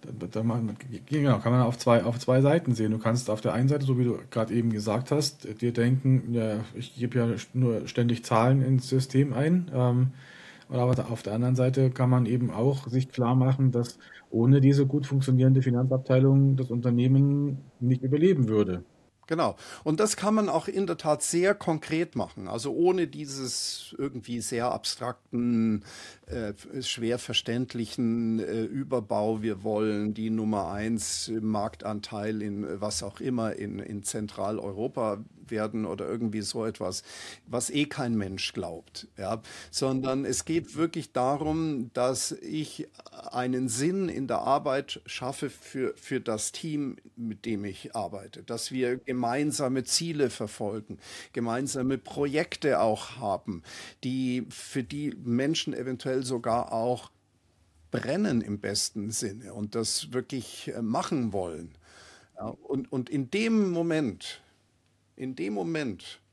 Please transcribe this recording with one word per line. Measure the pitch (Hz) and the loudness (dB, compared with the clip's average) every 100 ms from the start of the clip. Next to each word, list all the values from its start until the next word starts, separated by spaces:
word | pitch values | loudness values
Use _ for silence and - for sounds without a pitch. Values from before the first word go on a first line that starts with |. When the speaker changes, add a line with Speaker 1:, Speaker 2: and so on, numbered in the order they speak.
Speaker 1:
Da, | - 117 | -14 -10
da, | 90 | -6
da | 107 | -2
man, | 113 113 113 104 - 113 - | 0 0 -2 -6 -10 -12 -4
genau, | 151 143 110 | 2 4 4
kann | 117 | 4
man | 123 | 4
auf | 117 120 | 4 2
zwei, | - 117 110 | 4 6 4
auf | 117 | -2
zwei | - 127 | 2 4
Seiten | 139 160 170 113 | 6 4 2 0
sehen. | 110 | 2
Du | 110 | 0
kannst | 113 120 - | 2 0 0
auf | 107 | -2
der | 117 | 0
einen | 92 131 | 2 2
Seite, | 143 135 | 2 2
so | 123 | 2
wie | 123 | 2
du | 107 - | 0 -4
gerade | - 110 | -2 0
eben | 117 117 | 2 2
gesagt | 107 104 107 131 | 0 0 0 2
hast, | 147 143 - - 107 | 0 0 -4 -12 -2
dir | 120 | -2
denken, | 117 120 131 135 131 123 | 2 4 4 6 4 4
„Ja, | 120 110 107 120 - | 0 0 0 -4 -8
ich | 123 - | -10 -4
gebe | 120 123 | -2 2
ja | 117 113 - | 2 0 -4
nur | 127 127 110 104 | 0 2 2 -2
ständig | - 120 117 - | 0 2 2 2
Zahlen | 113 120 135 | 4 6 4
ins | 131 131 - | 4 2 4
System | 131 131 131 143 | 0 2 2 2
ein.“ | 131 147 180 175 | 2 2 2 0
Ähm, | 135 123 123 127 - - - - - - | 2 4 4 2 0 -18 -20 -20 -20 -6
aber | 131 123 123 - | 0 2 2 0
auf | 117 | -4
der | - | -4
anderen | 107 123 131 | 0 2 4
Seite | 127 131 131 | 4 6 4
kann | 127 127 | 4 4
man | 127 117 | 4 4
eben | 123 120 | 2 0
auch | 98 123 139 - | 2 2 2 0
sich | 127 131 | 0 0
klar | - 120 127 | 0 2 4
machen, | 131 131 135 | 4 4 4
dass | 123 117 - - - - | 2 -2 -6 -20 -20 -4
ohne | 110 120 139 | 2 6 8
diese | 135 139 135 | 8 8 4
gut | 143 139 | 2 0
funktionierende | 139 135 127 131 135 | 0 4 6 8 8
Finanzabteilung | 131 120 127 131 131 131 135 139 139 135 | 6 2 2 0 4 6 8 8 6 4
das | 131 | 2
Unternehmen | 120 120 120 127 135 139 143 143 135 - _ | 0 2 4 6 8 6 4 0 -4 -10 _
nicht | 123 127 | 2 2
überleben | 135 147 175 170 113 | 2 4 6 6 4
würde. | 107 95 90 - _ _ _ - | 4 2 0 -8 _ _ _ -6
Speaker 2:
Genau. | 165 143 - - - - | 0 0 -2 -14 -8 -2
Und | 156 | 2
das | 214 - | 2 2
kann | 196 214 | 2 2
man | 208 | 4
auch | 156 - | 0 0
in | - 190 | -2 -2
der | 165 | -2
Tat | 160 147 | 0 0
sehr | - 170 185 202 | 2 2 2 2
konkret | - 160 - 160 165 - | 0 -2 0 -2 -2 -2
machen. | 92 - 98 | -4 -6 -8
Also | 107 131 | -6 -4
ohne | - 175 185 160 | 2 4 4 0
dieses | 143 147 139 131 - - - - - | -4 -10 -8 -6 -4 -6 -8 -12 -6
irgendwie | 143 127 107 120 | -6 -6 -8 -6
sehr | 113 120 123 | -4 -2 -2
abstrakten, | 113 - - 120 120 _ 120 120 117 113 107 - - - - - | -2 -4 -6 -6 -8 _ -2 2 4 4 2 -4 -18 -18 -20 -10
äh, | 123 107 101 - 135 | -6 -6 -8 -12 -10
schwer | 127 - 113 120 | -6 -4 -2 -2
verständlichen, | - 117 - 117 127 120 113 - 120 117 113 110 | -2 -4 -2 -4 -4 -4 -6 -2 0 0 0 0
äh, | 104 113 | -2 -2
Überbau, | 110 135 135 131 107 107 107 113 | -2 -4 -2 -4 0 0 0 0
wir | 110 101 | -2 -4
wollen | 104 107 107 104 107 | -2 0 0 0 -2
die | 107 110 | -4 -2
Nummer | 110 107 107 87 | -2 0 0 -2
eins | 101 110 113 - - - | -4 -2 -2 -4 -6 -4
im | 113 110 | -4 -2
Marktanteil | 107 107 - 101 107 104 110 104 110 | -2 -2 -6 -8 -8 -8 -6 -4 -4
in, | 104 101 87 | -6 -6 -6
äh, | 95 | -6
was | 104 - | -4 -4
auch | 101 - | -8 -8
immer | - 123 113 | -4 -2 -2
in, | - 104 98 | -4 -6 -8
in | - 104 | -8 -8
Zentraleuropa | 98 110 104 - 98 110 101 98 117 - 110 101 110 - - | -6 -6 -8 -6 -4 -4 -6 -6 -6 -2 -4 -4 -8 -18 -8
werden | 110 107 110 107 | -4 -4 -2 -4
oder | 101 73 | -4 -4
irgendwie | 113 117 107 | -4 -2 -4
so | 98 117 110 | -6 -4 -4
etwas, | - 92 95 - - - - - | -4 -6 -6 -10 -16 -16 -18 -6
was | 120 123 | -4 -2
eh | 147 147 | 0 -2
kein | - 127 113 | -2 -2 -2
Mensch | 98 92 - | -2 -6 -6
glaubt, | - 90 85 - - - - | -6 -8 -8 -14 -20 -18 -10
ja. | 98 110 - - - | -6 -6 -8 -18 -10
Sondern | - 135 131 131 135 135 | -2 0 0 0 -2 0
es | 127 - | -4 -2
geht | 165 - 143 | -2 -2 -4
wirklich | 165 160 - | -2 -2 -6
darum, | - 127 139 151 156 160 143 117 | -2 0 0 0 -2 -2 -4 -4
dass | - 127 131 - | 0 0 0 -4
ich | - - 156 147 - - _ - - - | -6 -8 -6 -6 -10 -14 _ -20 -18 -10
einen | 123 127 127 127 | -4 -2 0 -2
Sinn | 110 151 190 185 | 0 0 2 -2
in | - 131 | -2 -2
der | 117 | -2
Arbeit | - 139 147 135 143 - - | 2 0 2 -2 -2 -10 -12
schaffe | - 127 139 143 | -8 -6 -6 -8
für, | - - 135 120 - | -8 -12 -4 -4 -4
für | - 131 | -6 -4
das | 107 107 - | -2 -4 -4
Team, | - 165 147 139 - - - | -6 -6 -4 -4 -8 -16 -10
mit | 113 104 - | -8 -6 -6
dem | 107 101 | -4 -6
ich | 92 107 117 | -10 -10 -6
arbeite, | 95 98 95 - | -6 -8 -14 -18
dass | - 117 - | -10 -8 -6
wir | 131 127 123 | -2 0 -2
gemeinsame | - 127 120 127 147 131 139 131 | -4 -2 0 0 0 0 0 -2
Ziele | 123 - 165 156 131 | 0 -2 -2 0 0
verfolgen, | - 107 - 107 107 104 90 - - - | 0 -10 -6 -6 -6 -10 -16 -16 -18 -10
gemeinsame | - 117 117 135 139 127 135 | -6 -2 -2 -2 -2 -2 -2
Projekte | - - 143 147 170 - 151 104 | -6 -4 -2 0 -2 -2 2 4
auch | 110 107 - 117 | 4 2 -4 -8
haben, | 113 92 - 90 - - - - | -4 -4 -4 -10 -10 -16 -18 -10
die, | 131 131 131 123 - | -6 -2 -2 -2 -6
für | 123 - 139 | -12 -8 -6
die | 120 147 147 - | -6 -6 -6 -6
Menschen | 127 120 139 160 - | -2 0 2 0 -2
eventuell | - 127 127 143 131 | -6 -6 -6 -2 -2
sogar | 127 127 120 117 - | -2 -4 0 0 0
auch | 113 117 123 - _ _ _ _ _ _ _ _ | -2 0 -2 -6 _ _ _ _ _ _ _ _
brennen | - 113 160 208 123 | -6 -2 0 2 0
im | 104 104 | 0 -4
besten | - 101 - - 104 | -4 -2 -4 -6 -6
Sinne | 110 113 101 110 | -4 -6 -8 -14
und | 110 104 117 | -8 -6 -4
das | 110 - 151 | -4 -4 -4
wirklich, | 123 120 135 107 - - 120 | -6 -6 -8 -8 -12 -10 -6
äh, | |
machen | 113 127 185 160 117 | -4 -2 -2 -2 -2
wollen. | 98 90 80 85 - _ - - - _ - | -2 -4 -8 -12 -18 _ -20 -20 -20 _ -12
Ja, | 104 | -12
und, | 117 - 139 123 | -12 -6 -6 -4
und | 135 123 | -6 -4
in | 139 127 | -4 -2
dem | 202 226 226 196 | -2 2 2 2
Moment, | 170 170 156 139 90 - - _ _ _ _ _ _ _ - | 2 0 0 0 -4 -12 -16 _ _ _ _ _ _ _ -12
in | 131 131 | -10 -6
dem | 180 | -6
Moment | 208 175 160 139 90 - - _ | -4 -4 -4 -4 -8 -12 -20 _